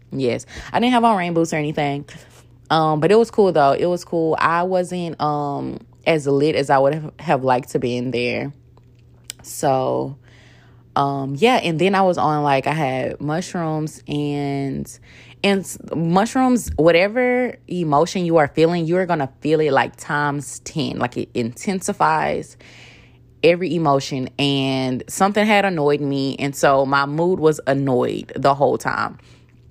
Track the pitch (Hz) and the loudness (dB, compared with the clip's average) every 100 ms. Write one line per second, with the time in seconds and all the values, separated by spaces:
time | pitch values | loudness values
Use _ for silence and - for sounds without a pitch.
0 | - 135 127 117 - - - 233 240 247 | -12 -4 -2 -2 -6 -16 -4 0 2 4
1 | 233 202 175 165 165 160 151 156 143 143 | 4 2 0 0 0 -2 -2 -2 -2 -4
2 | - - - - - - - 156 156 151 | -8 -18 -20 -20 -20 -14 -2 2 2 2
3 | 160 214 226 - 196 156 139 - 175 175 | 4 4 4 4 4 6 4 4 0 -2
4 | - 170 160 151 151 170 180 185 180 180 | -4 -2 0 0 0 0 0 -2 -2 -4
5 | 170 - 151 147 143 139 131 - - - | -6 -4 -2 -2 -4 -6 -8 -10 -16 -6
6 | - 160 139 139 151 147 143 139 139 156 | 0 0 2 2 2 0 2 4 4 0
7 | 151 - 147 139 131 127 - 147 123 123 | -6 -8 -2 0 2 0 -2 -4 -2 -4
8 | 123 123 123 113 139 - _ - - _ | -4 -2 -2 -4 -6 -10 _ -20 -20 _
9 | _ - - - - - 147 131 127 127 | _ -20 -18 -18 -16 -4 0 0 0 -2
10 | 135 143 - - - - - - _ - | -4 -10 -20 -20 -20 -20 -20 -20 _ -2
11 | 139 139 135 139 226 254 165 156 185 190 | -2 -2 -6 0 2 2 0 0 2 4
12 | 190 170 151 151 147 135 135 156 139 131 | 2 2 0 2 2 2 0 -2 -2 -2
13 | 127 - 143 160 180 180 160 156 151 - | -4 -6 -6 -4 -6 -6 -4 -4 -6 -10
14 | - 147 147 143 143 139 135 139 139 - | -8 -4 -4 -4 -4 -4 -4 -6 -10 -14
15 | - - - - 202 196 165 - - - | -20 -20 -20 -4 0 0 -4 -12 -8 -4
16 | 165 180 226 262 254 247 - - 160 165 | 0 2 2 2 2 2 -2 2 4 4
17 | 202 233 247 247 247 - - 180 156 143 | 2 0 0 0 -2 -6 -8 -4 2 2
18 | 190 196 170 165 143 - 160 175 160 180 | 2 0 2 2 2 4 2 2 0 0
19 | 180 165 131 - 147 156 156 135 120 - | 0 -2 -4 -6 0 2 2 2 0 -4
20 | - 147 147 143 139 - - 160 127 - | -6 -2 -2 -4 -8 -14 -10 -6 -6 -4
21 | 123 - - 113 117 123 - 190 - 202 | -6 -6 -8 -6 -6 -6 -6 -4 -4 0
22 | 156 156 147 143 160 - - - - - | 0 2 -2 -4 -8 -18 -20 -20 -20 -20
23 | - - _ _ 160 175 180 175 156 139 | -20 -20 _ _ 2 2 0 0 2 2
24 | - 139 127 - 143 139 135 135 131 127 | 0 -6 -6 -2 -2 0 0 -2 -2 -4
25 | - - 190 208 214 208 196 170 143 147 | -6 0 0 2 2 2 2 2 2 2
26 | 143 139 135 - 143 135 156 139 135 139 | 0 -2 -2 -4 -6 2 4 4 4 2
27 | 143 151 175 190 156 151 - 139 139 123 | 0 0 0 2 0 0 0 0 2 0
28 | 120 101 - - 139 139 131 123 135 - | 0 -4 -8 -2 0 2 2 0 -2 -4
29 | 107 - - - _ _ - | -4 -8 -20 -20 _ _ -20